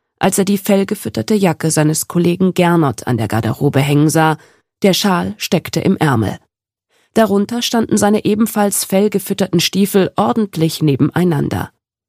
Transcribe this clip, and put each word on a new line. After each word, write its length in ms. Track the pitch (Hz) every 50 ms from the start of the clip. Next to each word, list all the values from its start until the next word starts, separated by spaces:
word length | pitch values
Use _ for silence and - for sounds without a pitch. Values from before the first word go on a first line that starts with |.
| _ _ _ _
als 200 | - 196 185 -
er 80 | 190
die 100 | 190 202
fellgefütterte 800 | 196 - - 202 196 196 - 208 - - 208 - - - - 220
Jacke 360 | 208 196 175 156 - - 160
seines 380 | - 160 151 151 156 - - -
Kollegen 460 | - 175 170 175 175 185 190 185 175
Gernot 520 | - 175 170 170 165 156 135 113 - -
an 120 | - 123 110
der 100 | 113 101
Garderobe 520 | 107 113 117 110 131 - 139 143 - 135
hängen 280 | 139 143 147 143 151 156
sah. 300 | 151 160 160 156 151 - - _ _ _ _ _ _ _
Der 140 | - 196 180
Schal 400 | - - 202 185 170 180 190 208
steckte 440 | - - - - 160 - - - 165
im 180 | - 180 196 -
Ärmel. 400 | - 151 131 110 104 90 - - - _ _ _ _ _ _ _ _ _ _ _ _ _ _
Darunter 480 | 226 220 196 196 202 202 - 233 240
standen 380 | 240 - - 233 220 - - 208
seine 260 | 208 202 214 - -
ebenfalls 600 | - 208 208 226 214 - 214 208 202 - - -
fellgefütterten 760 | - 196 190 208 214 - 196 - - 196 - 196 - - 175
Stiefel 520 | - - - 190 202 190 - 196 180 - -
ordentlich 640 | - 202 233 247 233 214 196 - 160 160 160 - -
nebeneinander. 920 | 156 151 139 - 143 151 - 156 175 180 156 143 143 - - - - - - _ _ _ _ _ _